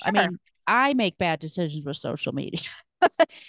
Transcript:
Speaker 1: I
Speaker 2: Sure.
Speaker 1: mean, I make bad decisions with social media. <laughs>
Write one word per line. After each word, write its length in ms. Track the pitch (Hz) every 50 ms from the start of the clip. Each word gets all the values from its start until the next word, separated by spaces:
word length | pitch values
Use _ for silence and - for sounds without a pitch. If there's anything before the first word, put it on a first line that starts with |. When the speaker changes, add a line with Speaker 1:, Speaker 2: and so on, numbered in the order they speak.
| -
Speaker 1:
I 60 | -
Speaker 2:
Sure. 20 | 202
Speaker 1:
mean, 260 | 208 190 170 180 - _ _ _ _ _ -
I 260 | 208 240 262 277 285
make 240 | 254 226 185 - _
bad 220 | 196 170 160 151
decisions 440 | 156 160 - - 175 156 147 156 143
with 120 | 143 143
social 360 | - - - - 151 - - -
media. 280 | 139 139 - - 170 - - - - - _ _ _
<laughs> 300 | 359 - - _ 320 - - - -